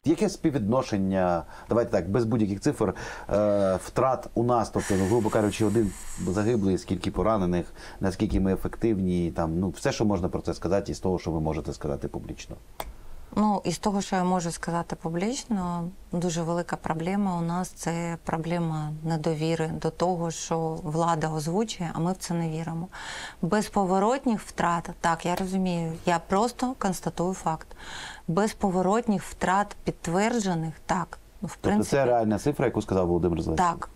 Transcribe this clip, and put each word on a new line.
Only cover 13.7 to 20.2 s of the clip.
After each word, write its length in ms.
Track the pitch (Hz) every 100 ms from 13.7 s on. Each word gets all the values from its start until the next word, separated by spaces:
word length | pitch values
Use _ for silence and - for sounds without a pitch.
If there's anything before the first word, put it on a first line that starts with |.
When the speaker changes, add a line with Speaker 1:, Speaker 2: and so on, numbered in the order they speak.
| 165
Speaker 2:
того, 240 | 214 196
що 140 | 190 190
я 80 |
можу 280 | 180 185 170
сказати 440 | - - 170 165 -
публічно, 880 | 165 170 202 277 - 202 175 175 170 - -
дуже 300 | 175 175 165
велика 340 | 165 170 170 165
проблема 640 | - 160 165 202 202 175
у 40 |
нас — 280 | 170 175 180 -
це 420 | - 165 170 170
проблема 680 | - 165 160 175 165 156 151 151
недовіри 640 | 160 160 156 151 160 165 160 160
до 80 | 160
того, 420 | - 175 175